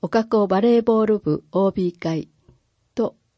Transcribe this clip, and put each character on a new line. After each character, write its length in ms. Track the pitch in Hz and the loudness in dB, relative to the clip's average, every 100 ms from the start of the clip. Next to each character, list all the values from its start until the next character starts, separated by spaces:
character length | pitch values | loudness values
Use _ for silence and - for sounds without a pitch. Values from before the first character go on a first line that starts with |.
お 60 | 185 | -2
か 140 | 226 | -2
こ 220 | 226 220 202 | 0 0 2
バ 160 | 190 | 2
レ 180 | 226 233 | 2 2
ー 40 | |
ボ 180 | 226 220 | 2 0
ー 40 | 220 | 2
ル 100 | 214 | 0
部 260 | - 151 _ | 0 -4 _
オ 180 | 185 196 | -2 -2
ー 20 | |
ビ 200 | 185 180 | -2 -6
ー 40 | - | -4
会 320 | 170 160 - _ _ _ _ _ _ | -6 -6 -8 _ _ _ _ _ _
と 220 | - 226 _ _ | -6 -6 _ _